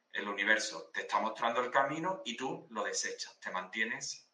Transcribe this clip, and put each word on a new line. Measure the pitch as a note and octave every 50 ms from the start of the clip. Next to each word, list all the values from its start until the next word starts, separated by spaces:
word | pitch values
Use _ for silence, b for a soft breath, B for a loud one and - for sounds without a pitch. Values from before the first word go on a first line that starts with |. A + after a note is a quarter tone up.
| _ _
El | - - A2 G#2
universo | G2+ - G2 G#2 G#2+ G#2+ - - - - - -
te | - G2+
está | G2 F#2+ - G#2
mostrando | G#2 A2 A2+ - A#2 A#2 A#2+ B2+
el | B2 B2
camino | - C#3 C#3 D3 D3+ D#3+ E3+ F#3 F#3 F#3 -
y | B2+ A2+
tú | - C3 C#3 E3+ E3+ D#3+ -
lo | A2+ G#2+ G2+
desechas, | F#2+ F#2+ - - G2 F#2+ - - - - -
te | - G#2
mantienes | F#2+ F#2+ F#2+ F#2+ - A2 A2 A2+ B2+ C3+ C#3+ - - - - _